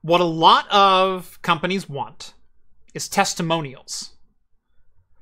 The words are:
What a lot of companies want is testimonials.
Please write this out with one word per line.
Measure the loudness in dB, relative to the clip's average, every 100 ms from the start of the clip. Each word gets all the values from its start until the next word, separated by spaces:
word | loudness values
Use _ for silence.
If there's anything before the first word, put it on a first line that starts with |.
What | 2 2
a |
lot | 2 4 6 6 2
of | 2 4 4 0 -2 -10 -12
companies | -4 -2 -2 -4 -6
want | -12 -12 -14 -20 -20 -20 _ -20 -20 -18
is | -14 -6
testimonials. | -2 -2 -2 -4 -4 -6 -16 -16 -14 -14 -20 -20 _ _ _ _ _ -20 _ _ _